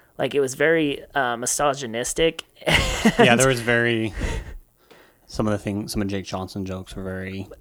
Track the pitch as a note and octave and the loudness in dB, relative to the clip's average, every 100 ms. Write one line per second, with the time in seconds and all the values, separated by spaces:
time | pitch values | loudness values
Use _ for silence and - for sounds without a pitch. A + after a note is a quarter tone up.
0 | _ - C#3 C#3 C3+ B2+ D3 E3 D3 C#3 | _ -4 -2 0 0 2 2 4 2 -2
1 | - C#3+ B2+ A#2 B2 - D3 C3+ B2+ A#2 | -4 -2 0 -2 -4 0 0 0 -4 -6
2 | B2 - E3 D#3+ - _ - D#3+ - - | -4 0 0 -2 -12 _ 0 2 0 2
3 | A3+ - B2+ A#2+ C3 B2 A2+ A#2 A#2 A2+ | 2 6 6 8 6 2 2 2 2 0
4 | A2 - - - - - - _ _ - | -2 -2 -4 -4 -8 -16 -20 _ _ -20
5 | _ _ _ - G#2+ G2+ G#2+ G2+ A2 A2+ | _ _ _ -2 0 0 -2 -4 -4 -4
6 | G2+ G2 F#2 F#2+ F#2 G2+ F#2+ F#2 F#2 - | -2 -4 -6 -8 -6 -8 -8 -8 -10 -10
7 | F#2+ F#2 F#2+ F#2+ F#2+ - | -8 -8 -8 -10 -12 -12